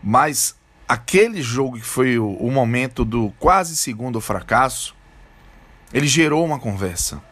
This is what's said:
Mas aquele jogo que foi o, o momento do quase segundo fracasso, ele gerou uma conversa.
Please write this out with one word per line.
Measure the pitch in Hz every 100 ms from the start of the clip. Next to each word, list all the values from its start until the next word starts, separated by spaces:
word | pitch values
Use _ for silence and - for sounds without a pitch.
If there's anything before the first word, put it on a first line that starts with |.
Mas | 98 123 151 135 - - _ _ -
aquele | 123 - 180 226 208
jogo | 123 120 135 120
que | 113
foi | - 131 120
o, | 107 95
o | 120
momento | 135 117 120 131 -
do | 117 117 107 -
quase | 156 190 170 156
segundo | - 110 127 117
fracasso, | - 98 - 113 131 120 - - _ - - - - - - - _
ele | 120 143
gerou | 139 156 151 165
uma | 147
conversa. | 117 98 95 85 - 76 -